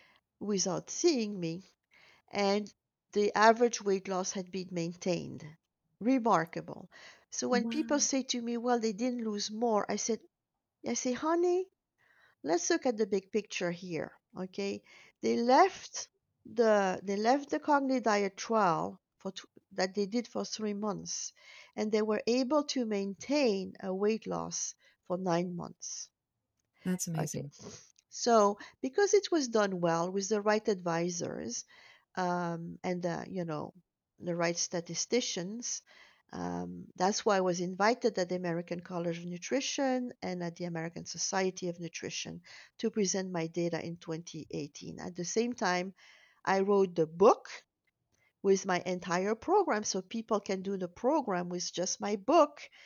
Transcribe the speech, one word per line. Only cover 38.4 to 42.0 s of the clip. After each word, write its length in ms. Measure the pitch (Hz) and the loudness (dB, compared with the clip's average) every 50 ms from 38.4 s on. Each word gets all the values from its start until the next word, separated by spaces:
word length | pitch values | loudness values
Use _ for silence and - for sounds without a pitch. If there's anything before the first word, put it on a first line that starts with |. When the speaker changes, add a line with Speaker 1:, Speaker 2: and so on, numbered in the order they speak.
| 180 170 165 170 175 - 175 175 | -2 -2 -2 -2 -4 -6 -8 -10
Speaker 1:
College 380 | 175 - 180 170 170 175 165 170 | -8 -8 -6 -4 -2 -2 -4 -4
of 60 | 175 | -6
Nutrition 880 | 175 175 175 - - 247 269 - - - 302 277 262 254 254 247 240 - - | -10 -10 -8 -6 -2 -2 -2 -2 -2 -2 -2 0 0 0 0 -2 -6 -8 -8
and 220 | 185 185 180 180 175 | -8 -6 -6 -4 -6
at 120 | 170 170 | -6 -6
the 80 | - 175 | -6 -6
American 400 | 175 170 160 160 170 170 165 175 | -6 -4 -4 -6 -6 -8 -10 -12
Society 640 | - - 170 - - 202 190 190 185 180 - 180 175 | -10 -8 -6 -4 -2 0 0 0 0 -2 -4 -6 -6
of 100 | 170 175 | -6 -6
Nutrition 640 | 170 160 - - | -8 -10 -10 -8